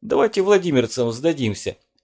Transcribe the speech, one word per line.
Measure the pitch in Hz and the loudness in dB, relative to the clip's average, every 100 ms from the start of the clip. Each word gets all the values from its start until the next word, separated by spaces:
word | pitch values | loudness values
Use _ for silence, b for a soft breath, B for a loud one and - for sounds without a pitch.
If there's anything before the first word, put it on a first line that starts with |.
"Давайте | 220 - 226 202 | -2 0 2 2
владимирцам | 190 202 175 131 113 127 117 | 4 2 2 0 0 -2 -4
сдадимся | 113 160 147 113 98 95 - _ _ | -2 -2 -2 -4 -4 -8 -12 _ _